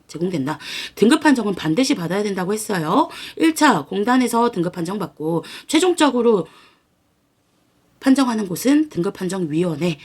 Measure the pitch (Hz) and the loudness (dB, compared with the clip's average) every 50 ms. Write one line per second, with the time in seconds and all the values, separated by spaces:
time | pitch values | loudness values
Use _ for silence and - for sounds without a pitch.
0 | _ _ - 151 175 190 180 143 127 147 156 - - - - - - - - - | _ _ -6 -4 -4 -4 -2 -4 -4 -4 -6 -8 -10 -12 -12 -12 -12 -12 0 2
1 | 202 240 311 311 - 302 262 240 202 208 170 - - 156 160 247 269 269 285 185 | 4 4 4 4 4 4 4 4 2 -2 -4 -2 -2 0 0 0 2 0 0 -2
2 | 170 160 185 208 208 208 190 190 180 185 214 214 - - 202 170 151 160 202 285 | -2 -4 -2 -2 -2 -2 -4 -4 -2 -2 -4 -4 -4 -4 -4 -2 0 0 2 2
3 | - - - - - - - - 320 330 320 - 302 277 202 151 139 - 190 196 | 2 0 -4 -16 -16 -14 -4 0 0 0 2 4 4 4 4 2 -2 -4 -4 -2
4 | 208 247 254 262 247 220 233 233 240 233 - 180 165 175 - 185 170 175 202 208 | 0 2 2 2 2 2 2 0 0 0 0 -2 -4 -4 -4 -6 -8 -6 -6 -6
5 | 175 - _ - 151 160 170 160 - - - - - - - 320 370 370 339 - | -8 -8 _ -6 -4 -2 -2 -2 -4 -6 -18 -18 -8 0 0 2 2 2 2 2
6 | 302 269 240 247 220 240 220 180 160 - - - - _ _ _ _ _ _ _ | 0 2 2 2 2 4 2 2 0 -6 -12 -20 -20 _ _ _ _ _ _ _
7 | _ _ _ _ _ _ _ _ _ _ _ _ _ _ _ _ _ _ _ _ | _ _ _ _ _ _ _ _ _ _ _ _ _ _ _ _ _ _ _ _
8 | - 269 262 277 262 247 226 220 202 180 170 160 - 254 294 302 311 302 - 175 | 2 2 4 4 2 0 0 -4 -4 -4 -6 -2 0 2 2 2 2 0 -2 -4
9 | 165 196 - - 185 170 190 190 175 143 151 165 180 175 151 139 175 175 156 - | -4 -4 -4 -6 -6 -6 -4 -4 -4 -2 -2 -2 0 -2 -2 -2 -2 -2 -2 -4